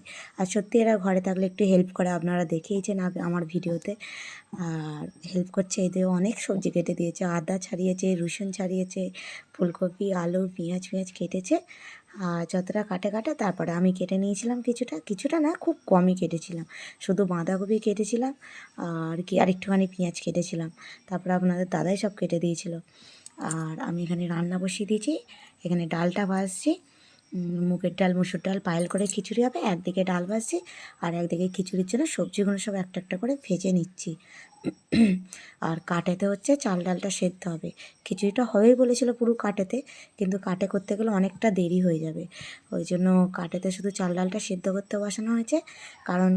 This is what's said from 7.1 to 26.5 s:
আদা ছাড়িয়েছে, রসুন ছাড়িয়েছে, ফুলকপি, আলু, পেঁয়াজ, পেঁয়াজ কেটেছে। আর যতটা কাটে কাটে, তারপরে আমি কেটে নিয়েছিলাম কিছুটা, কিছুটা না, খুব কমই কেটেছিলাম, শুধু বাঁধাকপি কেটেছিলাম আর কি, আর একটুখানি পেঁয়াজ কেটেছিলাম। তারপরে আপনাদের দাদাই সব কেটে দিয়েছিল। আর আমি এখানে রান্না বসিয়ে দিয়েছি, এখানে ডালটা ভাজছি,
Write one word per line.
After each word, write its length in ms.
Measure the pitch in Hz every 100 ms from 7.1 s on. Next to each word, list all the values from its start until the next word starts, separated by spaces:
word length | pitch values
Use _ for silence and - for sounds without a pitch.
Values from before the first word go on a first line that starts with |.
| 165 180
আদা 320 | 170 165 190
ছাড়িয়েছে, 500 | 185 175 185 185 190 180
রসুন 360 | 170 - 196
ছাড়িয়েছে, 580 | 185 185 185 185 190 185 185 - - -
ফুলকপি, 540 | - 175 165 185 180 202
আলু, 280 | 180 170 180 190 185
পেঁয়াজ, 280 | 170 180 185
পেঁয়াজ 200 | 190 185
কেটেছে। 440 | - 175 190 185 330 - - - - _ -
আর 260 | 180 170 170
যতটা 300 | 185 185 214
কাটে 260 | 208 180 208
কাটে, 200 | 214 262 302
তারপরে 360 | 208 180 170
আমি 220 | 170 185
কেটে 240 | 185 180 190
নিয়েছিলাম 440 | 196 202 233 247
কিছুটা, 340 | 240 233 247 311
কিছুটা 400 | - 190 285 330
না, 120 | 302 349
খুব 160 | - 302 -
কমই 300 | 185 185 185
কেটেছিলাম, 500 | 165 165 - 170 160 - - -
শুধু 260 | - 190 190
বাঁধাকপি 540 | 175 170 190 196 220
কেটেছিলাম 540 | 214 202 214 233 262 285 - - - -
আর 400 | 175 165 160 165 180
কি, 120 | 185
আর 100 | 185
একটুখানি 380 | 185 196 196 185
পেঁয়াজ 300 | - 175 175
কেটেছিলাম। 500 | - 170 175 165 165 - - - -
তারপরে 260 | 180 185
আপনাদের 340 | 180 180 180 180
দাদাই 280 | 165 160 196
সব 160 | 208 -
কেটে 220 | 175 170
দিয়েছিল। 340 | 170 165 180 165 - - - - - -
আর 420 | 180 160 160 160
আমি 240 | 185 170
এখানে 240 | 170 175 175
রান্না 300 | 170 175 180
বসিয়ে 280 | 190 185 202
দিয়েছি, 260 | 214 254 320 - - - _ 175
এখানে 180 | 175 165
ডালটা 360 | 165 175 185 196
ভাজছি, 460 | 190 190